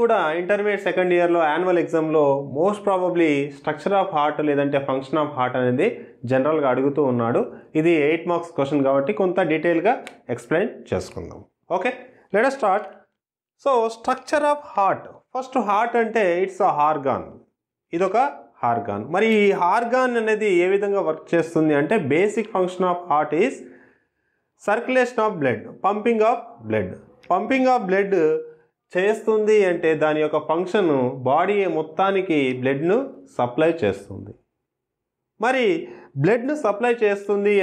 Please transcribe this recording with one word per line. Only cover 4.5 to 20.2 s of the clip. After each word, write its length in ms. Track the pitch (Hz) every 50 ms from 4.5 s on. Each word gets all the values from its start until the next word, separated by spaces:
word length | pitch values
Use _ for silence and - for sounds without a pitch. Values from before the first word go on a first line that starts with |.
లేదంటే 340 | 143 139 143 143 143 139 139 139
function 260 | 135 131 131 - - 156 151
of 80 | 139 - 127
heart 180 | 127 123 123 131 127
అనేది 260 | 127 123 131 175 233 - - - - - - - 117 127
జనరల్గా 360 | 131 131 147 160 156 143 131 127
అడుగుతూ 260 | 131 135 139 139 151 147 131 123
ఉన్నాడు. 300 | 120 117 117 123 175 247 254 - - - - - 156
ఇది 140 | 156 170 170 156 143 147
ఎయిట్ 200 | 160 165 - 175 170
మార్క్స్ 200 | 170 170 - - -
క్వశ్చన్ 260 | 139 139 151 147 135 135
కాబట్టి 280 | 139 139 139 139 208 - 196
కొంత 160 | 185 175 196 185 156 156
డీటెయిల్‌గా 400 | 156 160 175 170 160 160 208 262 269 - - - - _ - 123
ఎక్స్‌ప్లెయిన్ 360 | 117 - - 156 165 208 254 - - - - -
చేసుకుందాం. 480 | 92 - - - - 85 80 - - - - _ _ _ - 165 196
ఓకే, 140 | - 247 262 - - - - _ _ _ - 202
let 80 | 233 269
us 40 | 269 -
start. 240 | - 208 185 214 208 - - - _ _ _ _ _ _ _ _ _ _ _ _ -
So, 80 | 277 269 240 226 226 226
structure 480 | - - - 254 247 - - - 294 294 294
of 100 | 294 294 294 - -
heart. 280 | 208 196 190 180 - - - - - _ _ -
ఫస్ట్, 220 | 254 254 - - 262 214 202
హార్ట్ 260 | 202 202 233 233 233 240
అంటే 200 | 233 220 214 233 208 180 170 175 190
it's 140 | 190 185 - 208 175
a 20 | 147 147 147
organ. 400 | 151 156 143 135 135 117 - - - - - - _ _ _ _ _ _ _ _ _ -
ఇదొక 220 | 170 190 185 190 226 262 285 - - - - _ _ - 120
ఆర్గాన్. 340 | 120 117 101 - 101 104 110 139 160
మరి 140 | 190 214 226 220 214
ఈ 20 | 208 202 190 175 175 175
ఆర్గాన్ 420 | 190 233 240 226 226 254 254 254 240 233